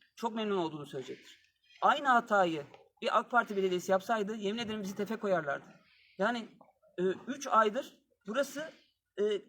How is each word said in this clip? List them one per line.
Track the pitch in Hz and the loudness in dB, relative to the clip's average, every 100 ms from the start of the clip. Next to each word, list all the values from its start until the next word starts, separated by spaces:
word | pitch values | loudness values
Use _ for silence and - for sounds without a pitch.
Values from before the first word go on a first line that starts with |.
| _ - | _ -8
çok | 226 | -6
memnun | 226 214 196 | -4 -2 0
olduğunu | 156 151 143 | -2 -6 -10
söyleyecektir. | 143 123 - - - _ _ _ - | -10 -10 -14 -16 -20 _ _ _ 0
Aynı | 190 277 285 | 2 4 4
hatayı | 240 233 202 180 156 139 - _ _ | 2 4 4 4 0 -8 -18 _ _
bir | - 220 | 0 0
ak | 220 | 2
Parti | 240 226 196 | 0 2 0
belediyesi | 190 180 175 | 0 0 2
yapsaydı | 190 190 226 202 226 | 0 2 -2 -2 -4
yemin | 196 226 | -4 -4
ederim | 220 220 | -4 -4
bizi | 190 202 | -6 -6
tefe | 202 220 | -6 -4
koyarlardı. | 202 180 147 139 - - _ _ _ - | 0 0 0 -6 -8 -20 _ _ _ -2
Yani, | 208 240 - - - _ _ - | 0 0 -8 -16 -20 _ _ -2
e, | |
üç | 185 - - 277 - | 0 0 -6 -8 2
aydır | 220 214 226 302 - _ _ - | 4 4 0 -8 -16 _ _ -6
burası, | 240 277 277 320 - _ _ _ - | -2 -2 -4 -10 -14 _ _ _ -2
e, | 208 202 | -2 -2